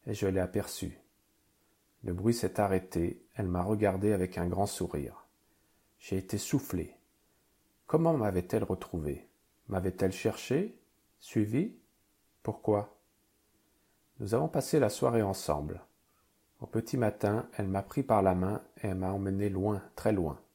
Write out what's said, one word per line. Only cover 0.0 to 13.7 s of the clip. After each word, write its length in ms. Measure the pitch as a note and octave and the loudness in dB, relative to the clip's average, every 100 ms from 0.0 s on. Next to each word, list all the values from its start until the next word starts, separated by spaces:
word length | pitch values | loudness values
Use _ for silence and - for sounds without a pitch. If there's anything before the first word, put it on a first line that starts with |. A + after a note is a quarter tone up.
| - | -8
Et 80 | |
je 120 | G#2+ G2+ | -2 0
l'ai 140 | F#2+ | 2
aperçue. 580 | F2+ G#2 F#2+ - F#2 - _ _ _ _ _ _ _ _ _ _ | 0 -2 -4 -6 -10 -10 _ _ _ _ _ _ _ _ _ _
Le 100 | A2 | -6
bruit 220 | F2+ G#2 | 0 2
s'est 240 | A#2 - - | 2 0 2
arrêté, 680 | G2+ F#2+ F2+ F2 E2+ - - - | 2 2 0 -2 -2 -4 -14 -6
elle 100 | F#2+ | -2
m'a 160 | F2+ | 0
regardé 500 | F#2 G#2+ G#2 F#2+ G#2 | 0 2 2 4 2
avec 260 | G2+ F#2 F#2 | 2 0 -2
un 100 | F2 | -2
grand 180 | F2 - | 0 -2
sourire. 580 | - F2 D2+ B1+ - - _ _ _ _ _ _ _ | -2 -4 -4 -6 -10 -20 _ _ _ _ _ _ _
J'ai 200 | - F#2+ | -4 -4
été 200 | F#2 G#2 | -2 -6
soufflé. 580 | - C#3 - F#2 - - _ _ _ _ _ _ _ _ _ | 0 -2 0 -4 -4 -10 _ _ _ _ _ _ _ _ _
Comment 260 | D#3+ E3 | 2 4
m'avait-elle 520 | D#3 G#2 F#2 F2 A#2 | 4 4 2 2 0
retrouvé ? 640 | G#2 F#2+ - F2 D2 C#2 - _ _ _ - | 0 -4 -4 -4 -4 -6 -10 _ _ _ -6
M'avait-elle 440 | G2 F#2 F2+ F#2+ | -2 -2 0 -2
cherché ? 640 | - A2+ - - C3+ G#3+ - _ _ _ _ | 0 -2 -2 -2 0 -2 -8 _ _ _ _
Suivi ? 560 | - A#2 G#2 B2 G3+ - _ _ _ _ _ _ | -4 0 2 0 -2 -6 _ _ _ _ _ _
Pourquoi ? 560 | - - - G#2 G#2 - _ _ _ _ _ _ _ | -6 -4 2 2 0 -14 _ _ _ _ _ _ _